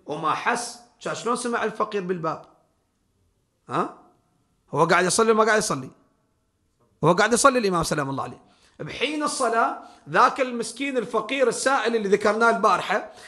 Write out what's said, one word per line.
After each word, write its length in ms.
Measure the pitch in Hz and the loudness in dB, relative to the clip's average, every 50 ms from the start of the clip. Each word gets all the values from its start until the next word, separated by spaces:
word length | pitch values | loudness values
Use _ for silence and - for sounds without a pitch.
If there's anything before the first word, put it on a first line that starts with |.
| _ | _
وما 280 | - 147 156 160 156 135 | -10 -8 -4 -2 -2 -2
حس، 460 | - - 220 240 - - - - - - _ _ - | -2 -2 -2 -2 -2 -4 -8 -12 -16 -20 _ _ -10
شا-، 140 | - 170 156 | -8 -8 -8
شلون 220 | - - 226 247 | -6 -4 -2 -2
سمع 280 | 240 - 240 233 214 208 | -2 -2 -4 -2 -2 -2
الفقير 400 | 214 214 - 214 214 202 202 180 | -2 -2 -4 -4 -4 -4 -4 -4
بالباب؟ 420 | 180 190 175 160 160 147 - - - _ _ _ _ _ _ _ _ _ _ _ _ _ _ _ _ _ _ _ _ _ _ _ - | -4 -4 -4 -4 -6 -6 -6 -10 -20 _ _ _ _ _ _ _ _ _ _ _ _ _ _ _ _ _ _ _ _ _ _ _ -6
ها؟ 280 | 123 156 208 320 - - - _ _ _ _ _ _ _ _ _ _ _ _ _ - | -4 -4 -4 -4 -6 -16 -20 _ _ _ _ _ _ _ _ _ _ _ _ _ 0
هو 120 | 143 165 | 0 2
قاعد 200 | 165 180 175 180 | 4 4 4 2
يصلي 260 | 180 - - 226 226 | 2 2 2 4 4
وما 120 | 226 214 220 | 4 4 4
قاعد 140 | 220 214 | 4 2
يصلي؟ 320 | 214 - - 165 135 131 - - _ _ _ _ _ _ _ _ _ _ _ _ _ _ _ _ _ _ _ _ - - | 2 0 -2 -4 -6 -8 -12 -16 _ _ _ _ _ _ _ _ _ _ _ _ _ _ _ _ _ _ _ _ 0 2
هو 100 | 156 180 | 4 4
قاعد 200 | 175 208 220 240 | 4 4 2 4
يصلي 260 | 220 - 277 254 254 | 4 4 4 4 4
الإمام 240 | 220 196 180 170 156 | 2 0 0 0 -2
سلام 260 | - 170 151 143 135 | -2 -2 -4 -4 -4
الله 140 | 139 127 117 | -6 -8 -8
عليه. 180 | 127 - - _ _ _ _ _ _ _ - | -10 -12 -18 _ _ _ _ _ _ _ -14
بحين 440 | - 156 - - 226 285 311 302 302 | -12 -10 -8 -4 -4 -4 -2 -2 -4
الصلاة 560 | - - - 262 226 226 226 247 277 330 - - - - - - 139 | -4 -2 -2 -2 0 0 0 0 0 -2 -6 -12 -20 -20 -20 -10 -2
ذاك 320 | 151 196 240 262 254 - | 2 4 4 4 2 0
المسكين 560 | 262 254 240 233 220 - - - 277 277 262 | -4 -2 -4 -6 -8 -8 -8 -6 -6 -4 -2
الفقير 500 | 254 208 - - 220 - - 269 277 262 | -4 -4 -2 -4 -4 -4 -2 0 2 2
السائل 480 | 233 - - - 262 277 247 214 233 233 | 2 2 0 0 0 2 2 0 0 0
اللي 140 | 226 208 190 | 0 0 2
ذكرناه 400 | 202 202 - 214 208 220 233 233 | 2 2 2 2 2 4 4 4
البارحة، 640 | 214 190 208 214 180 165 147 - 185 214 - - - - - | 4 4 4 2 2 2 0 -2 -2 -2 -4 -6 -16 -20 -20